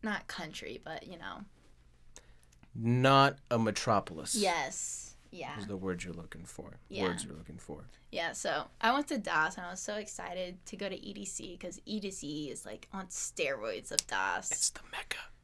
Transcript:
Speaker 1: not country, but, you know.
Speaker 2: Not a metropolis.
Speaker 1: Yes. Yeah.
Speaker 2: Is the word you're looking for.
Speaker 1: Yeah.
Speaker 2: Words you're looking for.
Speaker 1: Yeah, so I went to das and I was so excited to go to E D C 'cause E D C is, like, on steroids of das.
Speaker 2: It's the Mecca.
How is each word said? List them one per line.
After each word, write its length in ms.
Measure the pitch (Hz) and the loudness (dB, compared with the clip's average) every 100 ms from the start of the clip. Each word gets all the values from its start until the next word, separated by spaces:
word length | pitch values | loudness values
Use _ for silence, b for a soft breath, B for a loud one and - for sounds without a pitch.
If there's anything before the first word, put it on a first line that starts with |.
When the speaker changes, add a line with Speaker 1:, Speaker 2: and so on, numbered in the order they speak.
Speaker 1:
not 240 | 220 202 - | -2 -4 -4
country, 540 | - 160 - - 120 | -8 -8 -8 -8 -8
but, 220 | - 160 - | -6 -8 -8
you 100 | 185 | -12
know. 260 | 98 92 202 - - - - - - - b b b - - | -10 -10 -12 -18 -20 -20 -20 -20 -20 -20 b b b -20 -14
Speaker 2:
Not 640 | 117 113 123 131 139 139 - - | 0 4 8 10 12 10 8 2
a 80 | 117 | 4
metropolis. 760 | 110 101 - 104 - 82 - | 6 4 4 4 4 -6 -2
Speaker 1:
Yes. 800 | 220 202 170 139 - - - - - - | 4 4 4 -2 -4 -6 -8 -12 -16 -18
Yeah. 280 | 180 131 - | -10 -8 -8
Speaker 2:
Is 80 | 101 | -6
the 100 | 98 | -2
word 280 | 95 87 | 0 -2
you're 100 | 90 | -2
looking 300 | 82 82 80 | -8 -10 -12
for. 340 | 87 - - - - | -12 -12 -12 -14 -10
Speaker 1:
Yeah. 160 | - | 0
Speaker 2:
Words 200 | 92 87 | 0 0
you're 100 | - | -6
looking 240 | 76 - 78 | -10 -12 -14
for. 260 | - 76 - b b | -10 -12 -12 b b
Speaker 1:
Yeah, 220 | 196 165 | -4 -4
so 320 | - - 151 - - | -2 -2 0 -2 0
I 120 | 226 | 4
went 160 | 269 294 | 4 2
to 100 | 285 | -2
das 380 | 196 165 156 185 | 2 2 2 0
and 80 | 180 | -8
I 40 | |
was 100 | 185 | -8
so 160 | - 208 | -4 -6
excited 680 | 208 - - 180 180 180 - | -6 -8 -6 -4 -6 -8 -12
to 100 | 190 | -6
go 120 | 196 | -6
to 60 | 190 | -6
E 180 | - | -8
D 100 | 202 | -8
C 320 | 196 - - 180 | -6 -6 -8 -8
'cause 240 | 180 175 - | -10 -10 -6
E 120 | 214 | -4
D 100 | 196 | -2
C 400 | 185 143 151 147 | -6 -6 -4 -4
is, 160 | 131 - | -6 -10
like, 220 | 107 - | -12 -8
on 140 | 196 180 | -8 -6
steroids 840 | - - - 147 135 110 98 - | -6 -6 0 0 2 -2 -4 -2
of 160 | - - | -2 0
das. 440 | 98 95 90 - | 0 2 0 -2
Speaker 2:
It's 180 | - - | 0 0
the 100 | - - | 0 -10
Mecca. 260 | - - - - - | -8 -6 -6 -8 -16